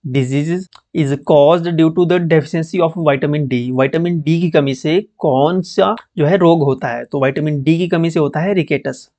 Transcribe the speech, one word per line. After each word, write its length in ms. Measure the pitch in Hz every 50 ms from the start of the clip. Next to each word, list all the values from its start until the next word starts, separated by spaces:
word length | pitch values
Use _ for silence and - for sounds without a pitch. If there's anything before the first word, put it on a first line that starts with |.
| -
diseases 580 | 147 127 139 131 127 135 143 147 160 175 180 190 _ _ - _ _ -
is 180 | - 156 135 143 143 - -
caused 400 | 165 147 143 147 170 180 170 175 170
due 140 | 156 160 160
to 160 | 165 180 180
the 120 | 160 180 180 175
deficiency 560 | 160 165 156 143 - - 165 160 165 - 180
of 160 | 165 160 160 175 165
vitamin 440 | 147 139 135 160 147 147 151 147
D? 140 | 127 131 123 120 123 127 127
विटामिन 420 | 131 135 - 160 170 175 175 165
डी 180 | 147 151 165 170
की 80 | 180 170
कमी 260 | 156 160 143 139 131
से 240 | 131 - 151 160 190 214 _ _
कौन 440 | _ - 160 131 131 143 156 180 190
सा 340 | 185 - - - 190 196 220 - - _ _
जो 80 | 185 147
है 120 | 147 185
रोग 260 | 196 180 170 165 165 143
होता 240 | 139 131 131 -
है? 180 | 127 117 120 123
तो 180 | _ - 143 131
विटामिन 380 | 139 139 - 147 156 151 143 135
डी 140 | 156 165
की 100 | 165 180
कमी 220 | 170 180 165 165 165
से 100 | 160 170
होता 200 | 151 139 147 156
है 140 | 165 196 202
रिकेटस। 560 | 185 151 - 151 135 127 139 131 - - _ _